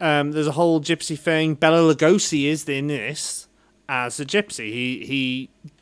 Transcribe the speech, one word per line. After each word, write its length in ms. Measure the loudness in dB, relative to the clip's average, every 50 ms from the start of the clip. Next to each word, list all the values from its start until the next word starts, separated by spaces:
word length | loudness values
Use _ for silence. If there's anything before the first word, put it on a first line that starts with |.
um, 320 | 0 0 2 2 0 0 -2
there's 140 | -2 -2
a 40 | 0
whole 300 | 0 2 2 2 2 2
gypsy 360 | 0 -2 -4 -4 -4 -6 -8
thing. 380 | -4 -2 -2 0 0 0 0 0
Bela 400 | 2 4 4 6 6 6 6 4
Lugosi 480 | 6 4 4 4 4 2 0 0 0 0
is 200 | 0 0 -2 -4
in 200 | -4 -4 -4 -2
this 600 | -4 -4 -4 -4 -6 -8 -8 -8 -8 -10 -12 -14 _ _ _ _ _ _ _ _
as 320 | -6 -4 -4 -4 -4 -6 -8
a 60 | -6
gypsy. 400 | -2 -2 -2 -2 -2 -8 -10 -8 -8
He, 340 | -6 -4 -4 -4 -4 -6 -6
he 440 | -4 -4 -2 -2 -2 -4 -6 -8 -12 _ _ -20 -20 -20 _